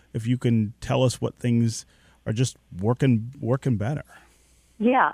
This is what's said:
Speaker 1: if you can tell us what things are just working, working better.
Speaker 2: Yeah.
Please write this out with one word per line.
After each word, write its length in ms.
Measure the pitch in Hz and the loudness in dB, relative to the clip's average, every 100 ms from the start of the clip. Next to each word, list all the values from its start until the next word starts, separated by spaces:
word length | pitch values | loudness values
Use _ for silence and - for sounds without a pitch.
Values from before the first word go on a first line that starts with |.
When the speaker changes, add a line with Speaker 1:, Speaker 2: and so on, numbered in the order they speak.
| _ | _
Speaker 1:
if 140 | 117 110 | -6 -2
you 100 | 123 | 0
can 380 | 123 117 107 - | 2 2 0 -6
tell 200 | - 127 | -4 2
us 160 | 127 - | 2 0
what 180 | 120 - | -6 -4
things 500 | 123 117 117 113 - _ _ _ - | 0 2 2 -2 -14 _ _ _ -6
are 60 | |
just 240 | 110 127 - _ 87 | -2 -2 -4 _ -6
working, 560 | 101 123 139 117 117 135 | -4 0 2 2 -2 -8
working 360 | 113 135 135 110 | -4 -2 0 -2
better. 280 | 104 151 - - _ _ _ _ _ _ | -2 -6 -10 -20 _ _ _ _ _ _
Speaker 2:
Yeah. 340 | 220 262 156 | 2 4 2